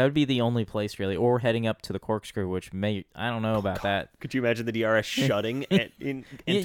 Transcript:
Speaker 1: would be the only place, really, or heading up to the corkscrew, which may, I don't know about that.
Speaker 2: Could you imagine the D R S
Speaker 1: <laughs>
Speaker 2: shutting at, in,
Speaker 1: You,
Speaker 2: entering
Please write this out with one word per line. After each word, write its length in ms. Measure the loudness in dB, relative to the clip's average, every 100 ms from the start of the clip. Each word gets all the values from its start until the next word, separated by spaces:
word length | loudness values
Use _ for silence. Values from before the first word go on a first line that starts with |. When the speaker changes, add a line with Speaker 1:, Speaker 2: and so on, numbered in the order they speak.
Speaker 1:
would 100 | 4
be 120 | 4 2
the 160 | 2
only 240 | 2 2 -2
place, 340 | -2 -4 -4
really, 160 | -2 2
or 240 | 2 4
heading 260 | 2 2 0
up 140 | -4
to 100 | -6
the 60 | -8
corkscrew, 500 | -2 -4 -4 -6 -2
which 240 | -4 -6
may, 320 | -4 -2 -2 -8 -8
I 140 | -6
don't 120 | -2
know 140 | 0 0
about 260 | 0 -2
that. 260 | 0 -2 -4 -12
Speaker 2:
Could 140 | -6
you 80 | 0
imagine 240 | 0 0 -2
the 60 |
D 100 | 0
R 140 | 2 2
S 80 | 2
Speaker 1:
<laughs> 0 |
Speaker 2:
shutting 600 | 0 2 2 0 -4 2
at, 200 | 2 2 -6
in, 180 | -6 -6
Speaker 1:
You, 40 | -10 -10 0
Speaker 2:
entering 160 | 0